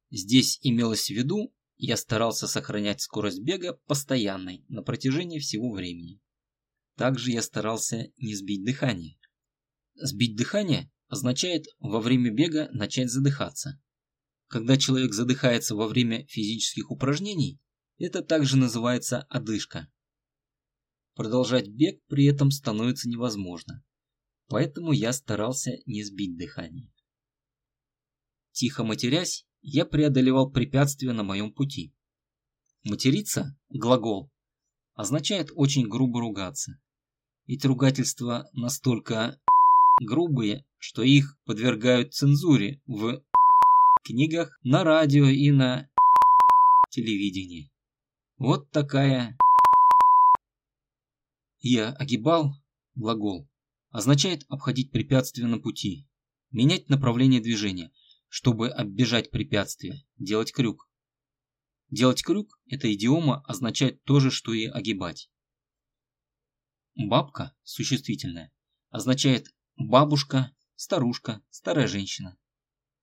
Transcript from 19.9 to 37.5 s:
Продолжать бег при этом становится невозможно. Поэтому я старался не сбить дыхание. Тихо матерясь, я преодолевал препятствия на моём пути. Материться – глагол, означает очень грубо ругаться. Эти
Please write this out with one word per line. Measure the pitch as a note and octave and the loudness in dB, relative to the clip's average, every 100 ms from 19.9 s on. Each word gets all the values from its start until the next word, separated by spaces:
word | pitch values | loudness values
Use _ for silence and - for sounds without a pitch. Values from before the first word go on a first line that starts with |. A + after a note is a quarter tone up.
| _ _ _ _ _ _ _ _ _ _ _ _ | _ _ _ _ _ _ _ _ _ _ _ _
Продолжать | - A2 B2 B2 B2+ G2+ | -10 -4 -2 0 0 -2
бег | A2 E3 - _ | 0 0 0 _
при | C#3 C#3+ | 2 4
этом | C#3+ C#3 | 4 2
становится | - A#2 G#2+ A#2+ B2+ A#2+ | 0 -4 -2 -2 -4 -6
невозможно. | A#2 A#2+ G#2 F2+ F2 - - _ _ _ _ _ _ _ | -4 -4 -6 -8 -10 -14 -18 _ _ _ _ _ _ _
Поэтому | G#2 D#3+ - E3 | -2 -2 -4 -2
я | C#3 A2 | 0 0
старался | B2+ - G#2 A2+ C#3 - - - | -4 -4 -4 -4 -4 -8 -10 -10
не | G#2+ | -10
сбить | G#2 G2 F#2+ E2+ | -10 -8 -8 -8
дыхание. | E2+ - E2 E2+ A#2 _ _ _ _ _ _ _ _ _ _ _ _ _ _ _ _ | -12 -12 -14 -14 -18 _ _ _ _ _ _ _ _ _ _ _ _ _ _ _ _
Тихо | - A#2+ - | -6 -4 -2
матерясь, | A2 G#2+ A#2+ D#3 F3+ - - _ | -4 -2 -2 -2 -2 -8 -14 _
я | - C#3+ | -4 -2
преодолевал | E3+ D3 D3+ C3 B2+ C3 C3 | 0 2 2 4 4 4 2
препятствия | C3 A#2+ C3 C#3+ - B2+ | 0 0 2 0 0 -4
на | A2+ | -4
моём | G2 G2 G#2+ | -4 -4 -6
пути. | - C#3 - D#2+ _ _ _ _ _ _ _ _ _ | -4 -6 -6 -12 _ _ _ _ _ _ _ _ _
Материться – | G#2 G#2 C3 G#3 G#3 - - - _ | -8 -2 0 0 -2 -6 -6 -12 _
глагол, | G#2+ A2+ B2+ A2 G2 C#3 _ _ _ _ _ _ | -6 2 2 2 -4 -8 _ _ _ _ _ _
означает | - G#2+ D3+ - G3 D#3 | -12 -4 -4 -2 -4 -6
очень | - C#3 C#3 A2 | -2 0 2 -2
грубо | A#2 C3 A#2+ | 0 -2 -2
ругаться. | A#2 G2 F#2 - - - _ _ _ _ _ _ | -4 -6 -8 -10 -12 -14 _ _ _ _ _ _
Эти | - | -10